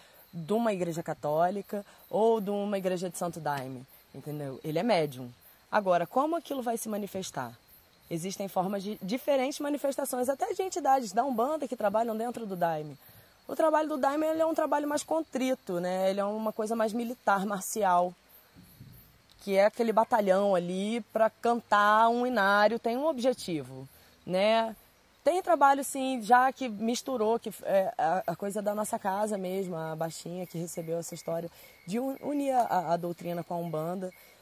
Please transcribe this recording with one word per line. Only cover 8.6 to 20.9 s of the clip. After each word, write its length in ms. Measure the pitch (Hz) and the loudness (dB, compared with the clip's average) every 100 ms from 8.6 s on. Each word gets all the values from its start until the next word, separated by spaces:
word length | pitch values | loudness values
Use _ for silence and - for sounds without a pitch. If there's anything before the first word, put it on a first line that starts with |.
| 180 202 | -2 -2
de 140 | 190 214 | -6 -8
diferentes 580 | 185 254 - 277 254 285 | -6 -4 0 0 0 -4
manifestações, 720 | 294 - 277 269 277 247 254 | -4 -2 -2 -4 -4 -2 -2
até 240 | 277 403 | -2 -2
de 80 | 381 | -2
entidades 500 | 381 359 285 269 226 | -4 -2 2 2 2
da 140 | 202 277 | -2 0
Umbanda 420 | 226 254 311 285 | 0 0 0 -4
que 80 | 247 | -2
trabalham 400 | 208 214 233 220 | 0 2 0 -2
dentro 300 | 233 233 220 | -4 -6 -8
do 100 | 185 | -2
Daime. 420 | 170 156 151 135 - - - _ - | -2 -2 -6 -12 -20 -20 -20 _ -8
O 80 | - | 0
trabalho 340 | 320 302 311 | 4 4 2
do 80 | 302 | 0
Daime, 280 | 269 294 311 | 0 2 0
ele 160 | 320 | 2
é 40 | 320 | 0
um 80 | |
trabalho 340 | 330 311 294 294 | 0 0 0 0
mais 160 | 294 | -4
contrito, 760 | - 320 330 254 262 254 - 175 | -2 -2 -2 -2 -2 -2 -4 -4
né? 300 | 180 185 190 | -2 0 0
Ele 100 | 196 | 0
é 60 | 202 | -2
uma 280 | 214 220 | -2 -4
coisa 220 | 214 214 226 | -4 -2 0
mais 180 | 220 | 0
militar, 520 | 226 233 247 - 196 196 | -2 -6 -4 0 2 0
marcial, 680 | 196 - 220 196 175 180 180 _ - _ - - - - - - _ _ - | -4 -4 0 4 4 2 -2 _ -20 _ -20 -20 -20 -20 -20 -20 _ _ -12
que 140 | - 190 | 0 4
é 100 | 208 | 4
aquele 260 | - 233 | 4 2
batalhão 640 | 208 226 233 202 185 202 185 | 2 4 4 4 4 4 4
ali 460 | 175 185 202 | 2 -2 -2